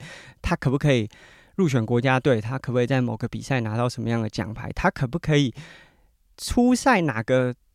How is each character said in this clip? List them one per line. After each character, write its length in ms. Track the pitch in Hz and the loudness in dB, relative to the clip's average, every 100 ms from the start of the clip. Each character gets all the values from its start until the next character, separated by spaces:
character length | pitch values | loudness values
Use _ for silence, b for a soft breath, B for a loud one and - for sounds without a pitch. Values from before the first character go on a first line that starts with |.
| B B B B | B B B B
他 140 | - 170 | -4 -2
可 120 | 135 | 0
不 80 | 139 | 0
可 160 | 147 | 2
以 160 | 127 104 b b b b | 2 0 b b b b
入 140 | - 175 | -2 2
选 180 | 127 107 | 2 2
国 140 | 120 | 2
家 180 | 131 131 | 2 2
队， 220 | 143 117 | 2 2
他 180 | 107 135 | 0 -6
可 140 | - | -4
不 60 | 123 | -2
可 40 | |
以 40 | 123 | 0
在 120 | 135 | 0
某 160 | 120 113 | 0 -2
个 120 | 117 | -6
比 120 | 113 | -6
赛 200 | 113 131 | -4 -2
拿 160 | 110 110 | -2 -2
到 120 | 123 | -2
什 140 | - | -2
么 60 | 113 | -2
样 120 | 117 | -2
的 80 | 107 | -2
奖 240 | - 98 | -4 -6
牌， 160 | 113 - | -8 -10
他 160 | - 185 | -2 -2
可 160 | - 127 | 0 -4
不 100 | 165 | -4
可 200 | - 147 | 2 2
以 180 | 135 123 B B B B B _ _ - | 2 -2 B B B B B _ _ -14
出 380 | - - 247 | -2 2 4
赛 280 | 247 277 220 | 4 4 2
哪 200 | 160 110 | 2 -2
个 320 | 113 127 127 123 _ | 0 2 2 -4 _